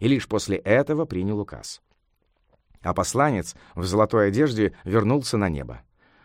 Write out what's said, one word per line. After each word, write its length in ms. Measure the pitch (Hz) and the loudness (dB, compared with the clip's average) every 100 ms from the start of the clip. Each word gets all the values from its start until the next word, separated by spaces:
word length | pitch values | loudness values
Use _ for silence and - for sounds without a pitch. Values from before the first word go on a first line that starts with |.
и 80 | 110 | 0
лишь 180 | 139 - | 0 0
после 300 | 107 - 98 | -4 -2 -4
этого 480 | - 117 139 151 160 | 2 2 2 -2 -4
принял 340 | 90 95 104 | -4 -4 -4
указ. 420 | 101 64 - - _ _ _ _ _ _ _ _ _ - | -6 -12 -16 -18 _ _ _ _ _ _ _ _ _ -12
А 120 | 87 | -4
посланец 600 | 90 92 120 151 113 82 - - | -2 -2 2 2 0 -4 -12 -16
в 120 | - 87 | -6 -2
золотой 420 | 101 107 113 101 | 2 4 4 4
одежде 480 | 101 151 110 101 - | 4 2 2 0 -2
вернулся 540 | - 107 104 143 127 113 | -2 2 2 0 0 0
на 100 | 98 | 0
небо. 340 | 76 62 58 _ _ _ _ | -2 -8 -14 _ _ _ _